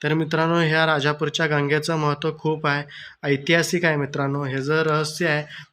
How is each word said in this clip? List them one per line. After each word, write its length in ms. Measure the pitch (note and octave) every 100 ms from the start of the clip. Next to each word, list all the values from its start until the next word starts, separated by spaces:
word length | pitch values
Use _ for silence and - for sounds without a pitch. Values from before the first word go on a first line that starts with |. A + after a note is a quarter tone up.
तर 100 | D3+
मित्रांनो 480 | D#3 D#3 D#3+ E3 E3+
ह्या 260 | D#3+ D#3+ D#3+
राजापूरच्या 600 | D3+ C#3+ D3 D#3 D#3 D#3+
गंगेचं 500 | D3 C#3+ D3+ D3+ D#3+
महत्त्व 340 | D3 C#3+ D#3+ D#3
खूप 280 | D#3 D#3 D#3
आहे, 180 | C#3+ C#3+ - - -
ऐतिहासिक 600 | D3 C#3 C#3 E3+ E3 F3+
आहे 120 | E3+ D3+
मित्रांनो. 480 | C#3 C#3+ C#3 C#3+
हे 180 | C#3 C3+
जर 240 | C3+ D#3 D#3
रहस्य 420 | D3+ D#3 - E3+
आहे 180 | D3+ D3+ - D3+